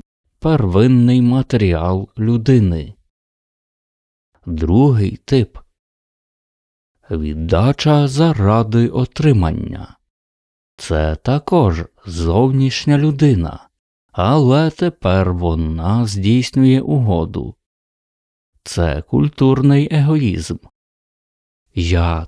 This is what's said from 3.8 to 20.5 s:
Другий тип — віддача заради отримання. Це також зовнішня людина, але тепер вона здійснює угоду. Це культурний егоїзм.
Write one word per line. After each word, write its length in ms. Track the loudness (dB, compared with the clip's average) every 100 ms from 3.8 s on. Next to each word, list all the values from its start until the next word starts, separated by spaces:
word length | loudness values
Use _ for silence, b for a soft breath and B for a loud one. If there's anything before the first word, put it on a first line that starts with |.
| _ _ _ _ _ _ -12
Другий 720 | -6 0 2 4 2 0 -4
тип — 420 | -2 -2 -2 -6 -20 _ _ _ _ _ _ _ _ _ _ _ _ _ -10
віддача 960 | -8 -6 -6 -2 0 2 0 2 2 2
заради 840 | 0 0 2 2 2 2 0 0
отримання. 1080 | -2 -4 0 2 2 0 -2 -8 -12 -16 -20 _ _ _ _ _ _ _ -20
Це 400 | -6 -2 -2 -2
також 680 | -2 -2 0 2 2 0 -8 _ -12
зовнішня 920 | -4 0 2 2 0 -2 -2 0 0
людина, 720 | 0 2 2 2 -2 -8 -20 _ _ _ _
але 580 | -4 0 2 2 2 0
тепер 640 | -2 -6 -2 -2 0 0
вона 720 | -2 -2 -2 -4 -4 -2 -2 -2
здійснює 760 | -2 0 0 0 2 2 2
угоду. 760 | 0 -2 0 0 -2 -8 -12 -14 _ _ _ _ _ _ _ _ _ _
Це 380 | -10 -4 -2 -4
культурний 840 | -4 -2 -2 0 0 2 2 2 2
егоїзм. 640 | 0 0 0 -2 -4 -6